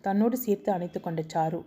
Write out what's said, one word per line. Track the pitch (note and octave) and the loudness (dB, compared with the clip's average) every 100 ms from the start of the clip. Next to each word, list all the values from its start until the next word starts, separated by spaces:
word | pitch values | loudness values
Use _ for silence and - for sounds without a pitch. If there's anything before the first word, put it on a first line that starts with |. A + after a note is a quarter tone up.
தன்னோடு | G3 G3 A3+ B3 | 0 4 4 2
சேர்த்து | A3 G3 - | 0 0 0
அணைத்து | F#3 F3 F3+ | -2 -2 -6
கொண்ட | F3 D#3+ | -4 -4
சாரு | D#3+ E3+ D#3+ E3 | -2 0 0 -2